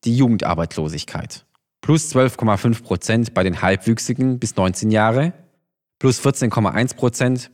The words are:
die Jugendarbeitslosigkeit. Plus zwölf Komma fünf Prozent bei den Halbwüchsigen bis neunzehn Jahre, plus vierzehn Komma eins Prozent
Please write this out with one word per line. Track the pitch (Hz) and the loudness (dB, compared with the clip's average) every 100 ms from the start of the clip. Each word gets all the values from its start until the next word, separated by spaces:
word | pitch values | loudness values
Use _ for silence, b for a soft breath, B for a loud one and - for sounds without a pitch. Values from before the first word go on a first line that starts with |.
die | 120 120 | -2 2
Jugendarbeitslosigkeit. | 127 110 - 82 82 - 78 80 - - - - _ _ _ _ | 4 2 0 -2 -2 -4 -6 -6 -10 -10 -10 -14 _ _ _ _
Plus | - 156 - | 0 0 2
zwölf | 131 127 - | 2 2 2
Komma | 113 101 | 0 2
fünf | 120 113 | 0 -2
Prozent | - 90 - 113 117 | -2 -6 0 0 0
bei | - | 0
den | 92 85 | 0 0
Halbwüchsigen | 92 95 - 113 - 123 131 123 | 0 0 0 -2 -2 -2 -2 -2
bis | 113 | -4
neunzehn | - 92 90 110 | -2 -2 0 0
Jahre, | 107 110 123 156 - _ _ _ _ _ _ | 2 4 2 0 -4 _ _ _ _ _ _
plus | 131 120 | 0 2
vierzehn | 139 - 120 | 0 0 0
Komma | - 95 | 0 0
eins | - 127 | 0 -2
Prozent | - 123 - 127 127 - | 0 -2 0 -2 -2 -6